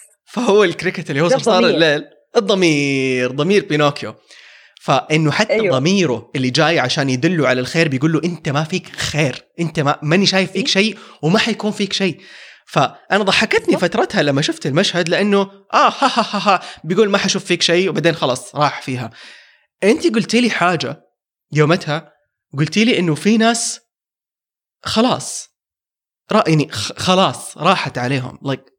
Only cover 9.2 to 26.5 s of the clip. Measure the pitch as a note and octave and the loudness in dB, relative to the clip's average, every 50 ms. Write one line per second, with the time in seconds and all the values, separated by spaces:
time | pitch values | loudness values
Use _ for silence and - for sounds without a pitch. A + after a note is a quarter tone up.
9.2 | D#3+ B2+ - - - _ _ - E3+ D#3 - D#3+ C#3 C#3+ C#3+ - D3+ D3 E3 G3 | -2 -2 -2 -6 -16 _ _ -6 -6 -4 -2 -2 0 0 -2 -2 0 0 2 2
10.2 | G3 - F#3+ F#3+ F#3 - - F#3+ B3+ - - F#3+ G3+ A3+ - - - - - - | 2 2 2 0 -2 -2 -2 -4 -2 0 0 0 0 0 -2 -6 -16 -20 -14 -4
11.2 | - D#3 F#3 A3 - A#3 G#3 - - G#3 G3+ - G3+ G3 - - G3 F#3 C#3+ - | 0 2 2 2 2 0 -4 -2 -4 -4 -2 -2 -4 -4 -2 -2 -2 -2 -4 -6
12.2 | - - - - - - - _ _ - - D#3+ C3+ A2+ - - _ - F3 G#3 | -14 -20 -20 -20 -20 -20 -20 _ _ -4 0 0 0 0 -2 -10 _ -2 0 0
13.2 | G#3+ G3 F#3+ - A3+ G#3+ F#4+ A4+ - F4+ - - F3+ E3+ - - F#4 - - G3+ | 2 2 2 0 0 2 0 -2 0 0 0 0 0 0 0 0 -2 0 0 0
14.2 | D3+ C#3+ C3+ C3+ D#3 - D#3+ - - D3+ C3 E3 G3+ - - F3 F3+ E3+ E3+ E3+ | 0 2 2 0 0 -2 -4 -4 -4 -2 0 0 0 0 0 -2 -2 0 0 0
15.2 | G3+ G#3 G3+ G3+ G3 G3 - - _ - - A#3+ C#4 A#3 - - C#4 B3 - A#3+ | 2 2 2 2 0 -2 -6 -20 _ -2 0 2 2 2 2 2 -2 0 0 0
16.2 | G#3 - - G3 E3+ G#3 F#3+ E3+ - - - - - D#3 F#3 F#3+ A3 G3+ G3+ G3 | -2 -2 -4 -2 0 2 0 0 0 -8 -18 -14 -6 -2 2 2 2 2 2 0
17.2 | - F#3+ - F#3 - - F3 E3+ - - E3+ F3 F#3+ F3+ D#3 D#3+ D3+ E3+ D#3 - | 0 0 -2 -4 -2 -2 -2 -2 0 2 2 2 2 0 -2 0 0 0 0 0
18.2 | D#3+ C3+ A#2+ - - - - C#3+ D3 C3+ - - - C#3+ B2+ A#2+ A#2 A2+ - - | 0 -2 -2 -2 -6 -10 -4 0 0 0 0 -4 -8 -6 -6 -6 -6 -10 -12 -16
19.2 | - - - - - _ _ _ _ _ _ - - G3 A#3 D#3+ - E4+ G#3+ A3+ | -20 -20 -20 -20 -20 _ _ _ _ _ _ -2 2 2 2 2 2 0 0 0
20.2 | - - A3 A#3 B3 - - - E3+ F3+ F3+ E3 C#3 A#2 D#3 - _ _ _ _ | -2 0 0 2 2 2 0 0 0 0 0 -2 -4 -6 -10 -12 _ _ _ _
21.2 | _ _ _ _ _ - C#3+ D3+ D3+ C#3+ F3 F#3 - D#3 D3 D#3+ - - _ _ | _ _ _ _ _ -6 0 0 2 2 2 0 0 -4 -6 -6 -8 -12 _ _
22.2 | _ _ _ _ _ _ - C#3 D#3 D3+ - G#3 A3 A#3+ A3 D#3+ F#3 E3+ D3+ - | _ _ _ _ _ _ -4 -4 -4 -2 0 0 2 2 2 2 2 0 -2 0
23.2 | - G3+ A3+ A3 A3 A#3 A#3 A#3 - - - - _ _ _ _ _ _ _ _ | 2 2 2 4 4 2 2 0 -4 -6 -8 -10 _ _ _ _ _ _ _ _
24.2 | _ _ _ _ _ _ _ _ _ _ _ _ - - - A3 A3+ B3 D#3 B2+ | _ _ _ _ _ _ _ _ _ _ _ _ -10 -4 0 0 2 2 0 -2
25.2 | - - - - - _ _ _ _ _ _ _ _ _ _ _ _ _ _ _ | -4 -8 -12 -12 -14 _ _ _ _ _ _ _ _ _ _ _ _ _ _ _
26.2 | _ - F#3 G#3+ - - | _ 0 2 2 4 4